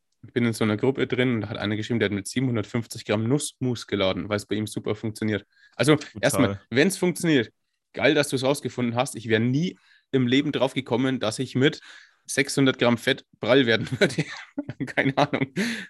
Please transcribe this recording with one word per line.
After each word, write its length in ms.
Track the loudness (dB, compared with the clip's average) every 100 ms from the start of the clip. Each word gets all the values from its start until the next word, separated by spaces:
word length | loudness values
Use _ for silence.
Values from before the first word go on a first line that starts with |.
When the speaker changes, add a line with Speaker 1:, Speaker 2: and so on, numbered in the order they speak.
| _ _ -8
Speaker 1:
bin 120 | -2 0
in 80 |
so 100 | 0
einer 140 | 0 2
Gruppe 300 | 0 0 -2
drin 280 | 0 0 0
und 60 |
da 80 | -4
hat 80 | -6
einer 180 | -4 -4
geschrieben, 220 | -2 0
der 100 | 0
hat 40 |
mit 140 | -2 -4
siebenhundertfünfzig 800 | -4 -2 -2 -4 -4 -6 -8 -2
Gramm 180 | -2 0
Nussmus 600 | -2 -2 -6 -4 -4 -4
geladen, 400 | -2 0 -2 -2
weil 80 | -4
es 80 | -2
bei 100 | -4
ihm 120 | -4
super 280 | -6 -6 -4
funktioniert. 500 | -6 -4 -2 -2 -6 _ _ -2
Also 200 | 2 2
Speaker 2:
Total. 240 | 0 -4
Speaker 1:
erstmal, 400 | 0 2 0 0 -2
wenn's 280 | 2 2 2
funktioniert, 540 | 0 0 2 2 0 _ _ _ _
geil, 200 | 0 2
dass 160 | 2 2
du's 140 | 0
rausgefunden 520 | 0 -2 -4 -4 -2 -2
hast. 200 | -4 -6
Ich 140 | 0
wär 100 | 2
nie 380 | 2 0 -2 -6 _ _ _
im 160 | 0 2
Leben 240 | 2 2
drauf 220 | 0 0
gekommen, 460 | -2 -2 0 0 0
dass 200 | -2 -4
ich 160 | -4 2
mit 240 | 2 0 -8 -20 -20 _ -6
sechshundert 480 | -2 -2 2 2 4
Gramm 200 | 2 2
Fett 260 | 0 -2 -6 _
prall 260 | 4 4 6
werden 200 | 2 0
<laughs> 80 | 0
würde. 260 | 0 0 -6 -10 -14 -12 -10 -6 -4
Keine 320 | -2 0 2
Ahnung. 360 | 0 0 -4 -2 -4 -6 -10